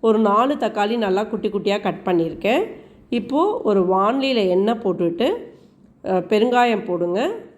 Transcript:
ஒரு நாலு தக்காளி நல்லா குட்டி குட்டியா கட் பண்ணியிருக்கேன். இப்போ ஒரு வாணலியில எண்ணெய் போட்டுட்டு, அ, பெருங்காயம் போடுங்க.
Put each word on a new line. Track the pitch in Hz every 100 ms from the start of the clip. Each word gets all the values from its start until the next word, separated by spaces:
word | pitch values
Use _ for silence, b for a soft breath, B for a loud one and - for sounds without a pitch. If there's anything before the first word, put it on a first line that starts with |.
ஒரு | 226 220
நாலு | 214 208 262
தக்காளி | 294 226 220 208 240
நல்லா | 208 190
குட்டி | 220 214 208
குட்டியா | 202 170 202
கட் | 202 165
பண்ணியிருக்கேன். | - 175 165 170 196 269 453 B B B -
இப்போ | 240 - 277 381 -
ஒரு | - 196
வாணலியில | 180 190 202 269 269 247 190
எண்ணெய் | 180 202
போட்டுட்டு, | 226 202 170 170 170 254 466 - B B B - _
அ, | 185 185
பெருங்காயம் | 175 214 240 247 240 214
போடுங்க. | 190 175 175 180 294 453 -